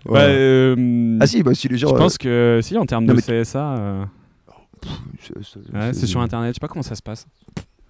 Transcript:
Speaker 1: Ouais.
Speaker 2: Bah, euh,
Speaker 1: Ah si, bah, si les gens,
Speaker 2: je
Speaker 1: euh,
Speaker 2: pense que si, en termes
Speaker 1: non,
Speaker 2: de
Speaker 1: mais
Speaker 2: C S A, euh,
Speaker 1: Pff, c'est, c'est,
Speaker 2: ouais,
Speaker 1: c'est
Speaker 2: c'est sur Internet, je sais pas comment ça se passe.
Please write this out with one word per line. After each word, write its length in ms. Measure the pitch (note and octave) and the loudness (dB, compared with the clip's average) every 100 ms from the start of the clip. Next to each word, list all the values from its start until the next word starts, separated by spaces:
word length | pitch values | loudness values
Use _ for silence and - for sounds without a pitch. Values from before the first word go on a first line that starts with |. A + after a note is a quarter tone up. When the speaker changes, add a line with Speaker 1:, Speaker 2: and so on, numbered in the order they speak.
Speaker 1:
Ouais. 80 | - | 0
Speaker 2:
Bah, 80 | C3 | 4
euh, 920 | C#3+ C3+ C3+ C3 C3 B2+ B2 A#2+ A#2 A2+ | 4 4 4 6 4 2 0 2 0 2
Speaker 1:
Ah 40 | C#3+ | 2
si, 160 | A#3+ | 2
bah, 120 | C#3 | 2
si 140 | - C3 | 0 -2
les 100 | B2 | -2
gens, 100 | C#3+ | 2
Speaker 2:
je 60 | |
Speaker 1:
euh, 40 | B2+ | 4
Speaker 2:
pense 200 | F3 - | 2 0
que 420 | B2+ A#2+ A#2+ A#2 | -2 2 4 2
si, 140 | - A3 | 0 -2
en 80 | |
termes 200 | D#3+ A#2 A2+ | -2 0 2
Speaker 1:
non, 60 | |
Speaker 2:
de 40 | B2 | 2
Speaker 1:
mais 60 | |
Speaker 2:
C 100 | A#2 | 2
S 240 | A#2 A2+ C3+ | -2 -2 -6
A, 200 | D3 B2+ | -6 -6
euh, 260 | G2+ G2 G2 _ _ _ _ _ _ - | -6 -8 -10 _ _ _ _ _ _ -18
Speaker 1:
Pff, 100 | - - B2+ - | -16 -14 -16 -18
c'est, 140 | - - | -18 -18
c'est, 160 | G#2 G2 | -18 -20
Speaker 2:
ouais, 340 | - G#2 A2+ | -12 -6 -4
Speaker 1:
c'est 80 | - | -4
Speaker 2:
c'est 60 | G#2+ | -2
sur 160 | A#2+ | -2
Internet, 280 | A#2 A#2 A#2 | -4 -4 -6
je 40 | |
sais 40 | A#2+ | -6
pas 60 | - | -10
comment 160 | E3 | -10
ça 120 | B2+ | -10
se 80 | A2 | -12
passe. 240 | - A2 - _ _ - - _ | -12 -16 -18 _ _ -16 -18 _